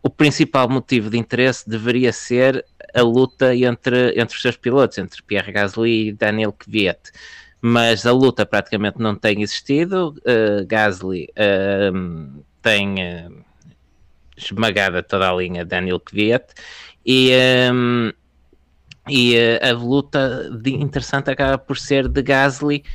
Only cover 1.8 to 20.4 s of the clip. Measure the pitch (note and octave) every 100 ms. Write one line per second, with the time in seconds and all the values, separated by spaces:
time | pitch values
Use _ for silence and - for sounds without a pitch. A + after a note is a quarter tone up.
1.8 | A2+ A#2+ B2+ - - B2 C3 C3 - _
2.8 | - B2 A#2 A#2+ C3 _ C3 B2 B2+ A#2+
3.8 | C3 B2 B2 - A2+ - D3+ - B2 C3+
4.8 | A#2+ - F#2 - _ G2+ F#2 G2+ G2+ F#2
5.8 | A#2 A2 G#2+ G#2 G#2+ G#2+ G#2+ - - G#2+
6.8 | F#2+ - - - - - - _ A#2 A#2
7.8 | A#2 A2 A#2+ B2+ C3 - G#2 G#2 - G#2+
8.8 | G#2 - A2 G2+ A2 G#2 G#2 - - C#3+
9.8 | E3+ F#3+ E3 D3+ - A#2 A2 G#2 F2+ A2
10.8 | G#2+ F2+ F#2+ F#2 - - G#2 F#2+ G2 G2
11.8 | G2+ F#2 F2+ E2 C#2+ C#2+ _ _ A#2 G#2
12.8 | G2 F#2+ F2+ F2 E2+ - _ _ - _
13.8 | _ _ _ _ _ - - G2+ A2 G2+
14.8 | G2 F2+ F2 G2 F#2 F2+ F2+ F2 E2+ F#2
15.8 | F#2 F2+ - G2 G#2+ A#2+ _ - - -
16.8 | - _ - C3 B2+ B2+ B2+ B2+ B2+ B2
17.8 | A#2+ A#2+ A2+ - _ _ _ _ _ _
18.8 | _ - - C3+ A#2+ A#2 A#2 A2+ B2+ A#2+
19.8 | A#2+ C#3 C#3+ D3 C3+ B2+